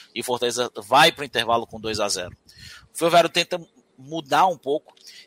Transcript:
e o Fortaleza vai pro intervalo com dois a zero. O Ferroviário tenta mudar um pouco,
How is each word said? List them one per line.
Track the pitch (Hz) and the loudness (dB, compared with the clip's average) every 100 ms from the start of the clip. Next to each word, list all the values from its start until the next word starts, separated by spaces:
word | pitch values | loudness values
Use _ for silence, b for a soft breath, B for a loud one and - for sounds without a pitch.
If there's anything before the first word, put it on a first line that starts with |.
| B | B
e | 117 | -10
o | |
Fortaleza | 117 120 120 117 117 - | -6 -4 -2 -2 -6 -8
vai | 101 131 165 | 2 4 4
pro | 160 | 2
intervalo | 143 120 113 117 113 | -6 -4 0 0 -2
com | 110 | -10
dois | 110 107 | -6 -4
a | 101 | -4
zero. | 95 90 - _ B B B B | -4 -8 -14 _ B B B B
O | - | -2
Ferroviário | 165 170 165 | 2 4 4
tenta | 175 170 180 160 _ _ _ | 0 -4 -6 -10 _ _ _
mudar | 135 160 139 147 190 | -12 -10 -2 2 2
um | 151 | 0
pouco, | 135 151 _ _ B B | -4 -4 _ _ B B